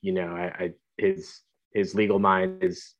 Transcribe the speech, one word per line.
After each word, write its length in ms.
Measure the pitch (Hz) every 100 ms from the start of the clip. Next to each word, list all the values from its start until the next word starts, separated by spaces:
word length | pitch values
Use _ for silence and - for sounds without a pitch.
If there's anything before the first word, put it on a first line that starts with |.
you 100 | 95
know, 240 | 92 87 87
I, 280 | 87 -
I, 60 | 90 - _ -
his, 420 | 101 92 - - _ _ _
his 220 | 107 92
legal 240 | 101 104 98
mind 440 | 101 95 95 92
is 300 | 95 175 - _